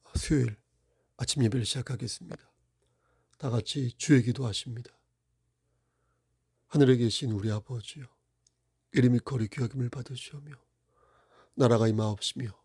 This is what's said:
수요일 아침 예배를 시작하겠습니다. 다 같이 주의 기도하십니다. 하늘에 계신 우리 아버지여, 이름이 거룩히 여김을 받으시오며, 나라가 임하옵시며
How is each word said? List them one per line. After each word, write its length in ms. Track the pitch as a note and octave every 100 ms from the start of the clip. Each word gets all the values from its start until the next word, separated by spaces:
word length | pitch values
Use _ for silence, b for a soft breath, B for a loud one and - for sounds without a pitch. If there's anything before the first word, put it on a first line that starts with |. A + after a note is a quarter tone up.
| _
수요일 420 | - - D3+ A#2+ G#2+ _ _ _ _ _ _
아침 260 | B2+ C#3
예배를 220 | A#2 B2 G#2
시작하겠습니다. 720 | B2+ - B2 A#2 - - - _ _ _ _ _ _ _ _ _ _
다 140 | C3+
같이 420 | A#2 - D3 B2 -
주의 240 | - C#3
기도하십니다. 680 | A2+ A#2+ A#2+ F#2+ - A#2 - _ _ _ _ _ _ _ _ _ _ _ _ _ _ _ _ _ _
하늘에 280 | D3+ C3+ B2+
계신 360 | A#2 - C3
우리 180 | G#2 A2
아버지여, 560 | G#2+ - B2 - D3+ B2+ _ _ _ _ _ _ _ _
이름이 260 | - B2 A#2+
거룩히 440 | - B2+ G#2+ -
여김을 280 | A#2+ C3 B2
받으시오며, 640 | C3+ A#2+ B2+ - D3 D3 C#3+ _ _ _ b b b b b b
나라가 320 | - B2+ A2+ A2+
임하옵시며 600 | G#2+ G#2+ G#2 - - A#2 -